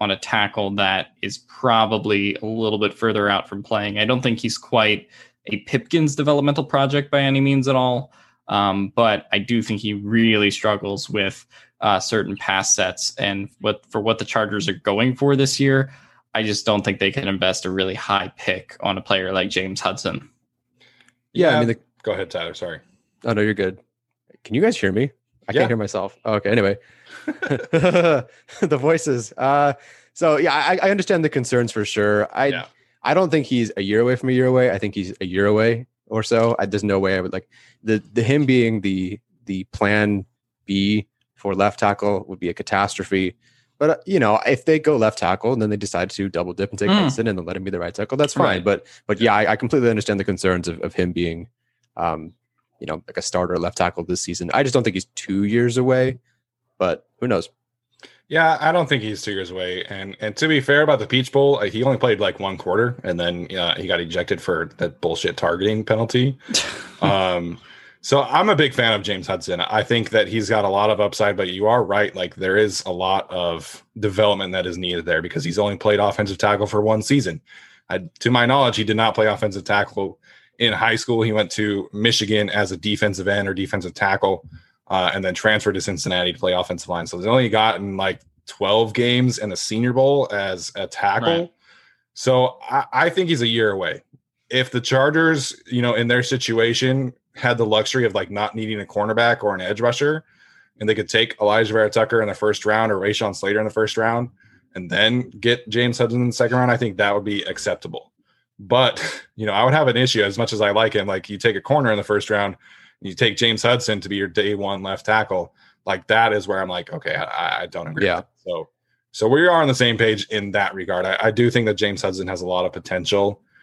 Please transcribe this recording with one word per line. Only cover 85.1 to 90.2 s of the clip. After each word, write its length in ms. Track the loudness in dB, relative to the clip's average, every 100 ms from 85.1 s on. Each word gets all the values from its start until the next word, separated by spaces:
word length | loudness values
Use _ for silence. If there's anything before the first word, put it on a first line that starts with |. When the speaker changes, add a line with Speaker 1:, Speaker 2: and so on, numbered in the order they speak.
Speaker 3:
and 100 | 0 -4
then 80 |
transferred 400 | 0 2 2 0
to 80 | -2
Cincinnati 500 | -4 -6 -4 -2 -2
to 80 | -2
play 140 | -2
offensive 340 | -2 -2 -8 -6
line. 180 | -8 -6
So 100 | -6
he's 100 | 0
only 220 | 2 2
gotten, 480 | 2 2 0 -4 -4
like, 240 | -4 -4 _ _ -20
twelve 480 | -4 0 2 0
games 440 | 0 0 2 2 0
in 100 | -6
the 80 | -8
Senior 360 | -6 -2 0
Bowl 340 | 2 2 2